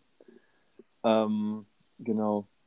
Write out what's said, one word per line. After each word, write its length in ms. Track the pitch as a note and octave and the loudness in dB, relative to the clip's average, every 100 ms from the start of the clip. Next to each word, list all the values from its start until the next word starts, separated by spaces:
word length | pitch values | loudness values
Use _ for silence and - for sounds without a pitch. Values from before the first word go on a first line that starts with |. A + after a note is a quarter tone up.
| _ _ - - _ _ _ - - _ | _ _ -20 -20 _ _ _ -20 -20 _
Ähm, 640 | A2+ A2 G#2+ G#2+ G#2+ G#2+ G2+ _ _ - | 2 2 2 0 -2 -6 -10 _ _ -10
genau, 480 | A#2 G#2+ G#2+ G#2 G2 _ | -4 -2 0 -2 -4 _